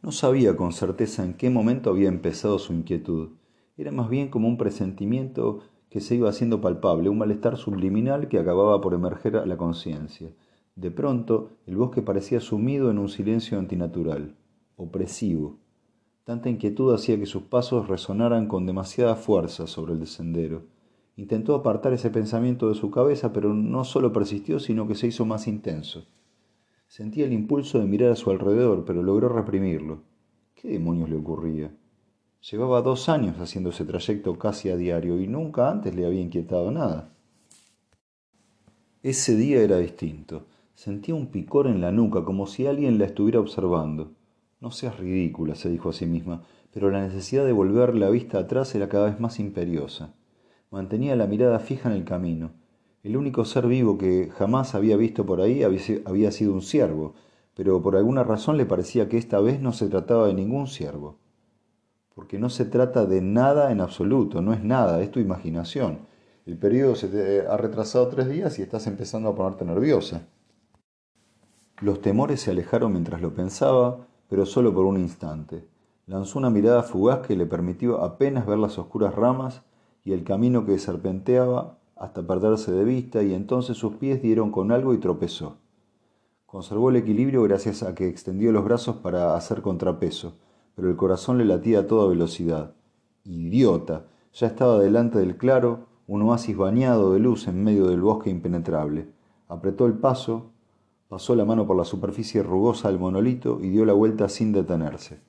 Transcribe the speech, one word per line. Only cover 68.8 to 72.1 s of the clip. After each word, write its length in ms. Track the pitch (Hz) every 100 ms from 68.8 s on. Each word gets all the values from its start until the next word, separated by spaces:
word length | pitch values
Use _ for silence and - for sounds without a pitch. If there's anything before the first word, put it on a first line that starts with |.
| 107
empezando 420 | 101 - 110 110
a 60 |
ponerte 300 | 104 95 95
nerviosa". 600 | 87 85 139 123 - 82 - _ _ _ _ _ _ _ _ _ _ _ _ _ _ -
Los 200 | 101 98
temores 400 | -